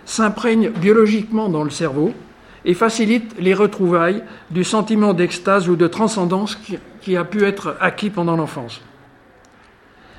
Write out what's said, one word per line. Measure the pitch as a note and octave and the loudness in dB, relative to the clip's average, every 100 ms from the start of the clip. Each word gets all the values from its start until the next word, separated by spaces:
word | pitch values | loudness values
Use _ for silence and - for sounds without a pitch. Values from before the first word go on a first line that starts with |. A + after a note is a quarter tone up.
| - | -10
s'imprègne | - A3 G#3 A#3+ A3+ G3+ | -2 -2 0 0 2 0
biologiquement | G3 F#3 A3+ G#3+ A3 G#3+ A3 G#3+ | 0 4 6 6 2 0 -2 0
dans | D#3 | -2
le | D3 | -2
cerveau | - D#3+ C#3 E3+ - - - - - | -2 -4 0 -2 -2 -16 -20 -20 -8
et | - F3 | -2 2
facilite | A3+ A3 G#3+ A#3+ A#3 - | 2 2 2 0 -2 -4
les | F3+ F#3+ | 0 2
retrouvailles | G#3 - F3+ E3+ E3 G#3 - - - | 2 2 2 2 2 0 -6 -18 -8
du | E3+ | -4
sentiment | F3+ A3 G#3 A3 G#3 F3 | 0 0 0 2 2 2
d'extase | F3 - - G3 F3 | 0 -2 0 0 2
ou | F3 | 2
de | E3 | 2
transcendance | E3+ A3 G3+ F3 F#3+ G#3 - | 2 -2 0 -2 -2 -4 -8
qui, | - G3+ - - | -12 -12 -14 -14
qui | - F3+ | -4 -2
a | F3 | -2
pu | G#3 | 0
être | G3+ G3 E3 C#3+ | 0 0 -6 -2
acquis | F#3 - G#3 | -2 -2 -6
pendant | G3+ E3+ E3 | -2 -2 0
l'enfance. | D3+ - A#2 - - - - _ _ _ - _ - _ _ _ - | -2 -6 -12 -14 -20 -20 -20 _ _ _ -20 _ -20 _ _ _ -20